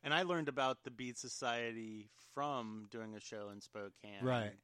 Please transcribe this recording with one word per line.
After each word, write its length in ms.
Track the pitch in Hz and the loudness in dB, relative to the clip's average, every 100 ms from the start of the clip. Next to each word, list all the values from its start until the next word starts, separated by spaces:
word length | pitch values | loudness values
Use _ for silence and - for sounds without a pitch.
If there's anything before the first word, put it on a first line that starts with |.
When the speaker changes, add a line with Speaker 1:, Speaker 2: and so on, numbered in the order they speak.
Speaker 1:
And 100 | 147 | 2
I 100 | 160 | 4
learned 260 | 180 170 143 | 6 4 4
about 340 | 135 131 127 | 4 4 2
the 80 | 139 | -4
Bead 260 | 117 123 117 | -6 -6 -6
Society 920 | 127 - 127 117 117 113 110 107 104 - - | -6 0 2 2 0 -2 -4 -6 -10 -18 -8
from 520 | 139 147 131 110 107 104 | -2 0 0 -2 -6 -6
doing 240 | 117 110 | -6 -6
a 60 | 107 | -8
show 300 | - 107 104 | -8 -6 -6
in 100 | 101 | -8
Spokane. 640 | - 107 101 - 104 101 | -10 -8 -8 -8 -10 -2
Speaker 2:
Right. 300 | 127 123 104 101 | 2 2 2 -6